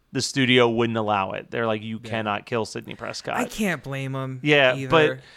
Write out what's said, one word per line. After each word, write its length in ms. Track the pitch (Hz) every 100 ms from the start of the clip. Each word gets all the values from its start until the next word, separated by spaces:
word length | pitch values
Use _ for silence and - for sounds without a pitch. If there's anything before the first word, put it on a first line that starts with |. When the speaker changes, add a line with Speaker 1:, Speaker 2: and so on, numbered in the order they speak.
| _
Speaker 1:
the 100 | 135
studio 460 | - 143 127 127 120
wouldn't 280 | 113 117 113
allow 360 | 104 104 98
it. 180 | 101 -
They're 160 | 123 113
like, 160 | 110
"You 180 | 110 110
Speaker 2:
Yeah. 80 | 113
Speaker 1:
cannot 360 | 113 107 104 -
kill 180 | 120
Sidney 300 | 107 120 -
Prescott." 420 | - - - - -
Speaker 2:
I 80 |
can't 380 | 240 - 208 156
blame 320 | 135 135 135
him 260 | 135 131 131
Speaker 1:
Yeah, 320 | 147 147 131
Speaker 2:
either. 140 | 131 131
Speaker 1:
but, 300 | 160 151 131 -